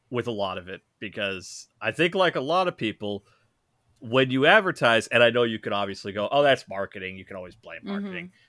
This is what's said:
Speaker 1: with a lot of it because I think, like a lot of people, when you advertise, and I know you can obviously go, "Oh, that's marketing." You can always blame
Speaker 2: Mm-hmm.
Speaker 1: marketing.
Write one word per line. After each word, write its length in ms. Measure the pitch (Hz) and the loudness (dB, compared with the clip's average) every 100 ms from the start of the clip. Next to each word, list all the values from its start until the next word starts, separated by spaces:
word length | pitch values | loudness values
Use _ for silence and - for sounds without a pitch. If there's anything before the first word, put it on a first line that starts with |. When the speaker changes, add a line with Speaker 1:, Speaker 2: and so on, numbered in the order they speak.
| _ | _
Speaker 1:
with 180 | 123 120 | -4 -4
a 40 | |
lot 260 | 104 95 92 | -4 -4 -4
of 100 | 90 | -10
it 140 | 95 _ _ | -16 _ _
because 680 | 104 110 101 92 - - - _ | -12 -6 -6 -6 -12 -18 -20 _
I 100 | 110 | -6
think, 240 | 110 170 190 | 0 0 2
like 200 | 170 160 | 0 0
a 60 | |
lot 260 | 135 180 180 | 0 0 0
of 80 | - | -2
people, 480 | 110 - 104 101 _ _ _ _ _ _ _ _ | -6 -4 -8 -8 _ _ _ _ _ _ _ _
when 320 | 113 127 131 | 0 2 4
you 140 | 131 151 | 4 6
advertise, 580 | 214 185 - 120 113 - | 6 4 2 4 4 4
and 140 | 120 | 6
I 60 | 120 | 6
know 140 | 120 | 6
you 160 | 120 110 | 0 -2
can 140 | 110 | -4
obviously 380 | 101 101 98 101 | -2 -4 -6 -8
go, 160 | 101 101 | -4 0
"Oh, 100 | 143 | 4
that's 240 | 143 127 - | 4 2 -2
marketing." 500 | 98 98 104 95 95 | -8 -8 -8 -10 -12
You 80 | 92 | -14
can 100 | 95 | -14
always 180 | 90 95 | -14 -16
blame 240 | 82 82 | -16 -14
Speaker 2:
Mm-hmm. 80 | - | -8
Speaker 1:
marketing. 420 | 101 101 90 180 _ | -8 -6 -10 -12 _